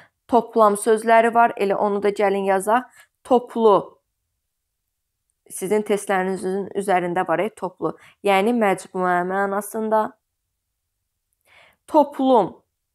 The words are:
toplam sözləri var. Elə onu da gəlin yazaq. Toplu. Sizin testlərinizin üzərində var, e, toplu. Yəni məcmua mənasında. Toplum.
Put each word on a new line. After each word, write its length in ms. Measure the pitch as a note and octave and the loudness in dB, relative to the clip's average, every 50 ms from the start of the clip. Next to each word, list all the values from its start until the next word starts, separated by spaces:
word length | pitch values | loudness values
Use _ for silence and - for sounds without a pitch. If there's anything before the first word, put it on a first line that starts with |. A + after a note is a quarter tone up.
| - _ _ _ _ - | -20 _ _ _ _ 0
toplam 480 | - A#3 A3+ A3+ - A3+ A3 G#3 G3+ | 0 0 0 0 2 4 4 4 2
sözləri 560 | G3+ - A#3+ A3 G#3+ A3+ A3+ A3+ A3+ A3+ A#3 A3 | 0 0 0 0 0 2 4 4 4 4 4 4
var. 200 | A#3 A#3 A#3 - | 2 2 2 0
Elə 200 | - G3+ G3 G3 | -2 -2 -2 -2
onu 260 | - G3+ G#3 G3+ G3+ | -2 -2 -2 -2 -2
da 80 | G3 G#3 | -2 -2
gəlin 380 | G3+ G#3 G#3 G3 G3 G3 G3 G3 | -2 0 0 0 0 -2 -2 0
yazaq. 400 | F#3+ F#3+ F#3+ G#3 A3 B3+ B3 - _ - _ _ _ _ - | -2 0 0 0 0 0 -2 -4 _ -20 _ _ _ _ -2
Toplu. 520 | - C4 A#3+ B3 - - A#3 A3+ G#3+ G3 E3+ - - _ _ _ _ _ _ _ _ _ _ _ _ _ _ _ _ _ _ _ _ _ _ _ _ _ _ _ _ _ _ _ - | 2 2 2 0 -2 -2 2 4 4 4 4 2 -4 _ _ _ _ _ _ _ _ _ _ _ _ _ _ _ _ _ _ _ _ _ _ _ _ _ _ _ _ _ _ _ -20
Sizin 320 | - - F#3 F3+ G#3 G#3+ | -14 -10 -4 -2 -2 -2
testlərinizin 840 | G#3+ G#3 G#3 G3+ - - G3 F#3 F#3 F#3+ F#3+ F3 - F#3 F#3+ G3+ F#3+ - - | 0 -2 -4 -4 -2 -2 -2 -2 -2 -2 -4 -6 -6 -6 -6 -6 -8 -8 -8
üzərində 480 | - G3 G#3 F#3 F3+ F3 F3 F3 F3+ F#3 F3 | -6 -2 -2 -2 0 -2 -2 -4 -4 -2 -2
var, 120 | D#3+ D#3+ | -2 -2
e, 100 | F#3+ A3 | -4 -6
toplu. 440 | - - G3 F3 - - - D#3+ - - _ - _ _ - | -8 -10 -12 -12 -8 -6 -8 -8 -8 -10 _ -20 _ _ -2
Yəni 280 | G3+ G3 F#3+ G3 A#3 | 0 0 2 2 0
məcmua 680 | B3 A#3 G#3+ G3 F#3 F#3 - - - F#3 F3+ F3+ F3+ F3 F3+ | 0 0 0 0 0 -2 -6 -10 -6 -4 -2 0 0 -2 -2
mənasında. 840 | F#3 F#3+ G3 G3+ G3 G3 G#3 G#3 - - A3 A3 A3 A3 A3 G#3+ A#3 - _ _ _ _ _ _ _ _ _ _ _ _ _ _ _ _ _ _ _ _ _ _ _ _ _ _ _ _ _ _ _ _ _ _ - | -4 -4 -4 -4 -4 -4 -6 -8 -8 -8 -8 -4 -2 -2 -2 -2 -4 -8 _ _ _ _ _ _ _ _ _ _ _ _ _ _ _ _ _ _ _ _ _ _ _ _ _ _ _ _ _ _ _ _ _ _ 0
Toplum. 640 | - D#4 C#4+ C#4+ - - C4+ C4 B3+ A3 F#3 - - _ _ _ _ _ _ _ | 2 2 2 2 0 -2 2 2 4 4 2 0 -6 _ _ _ _ _ _ _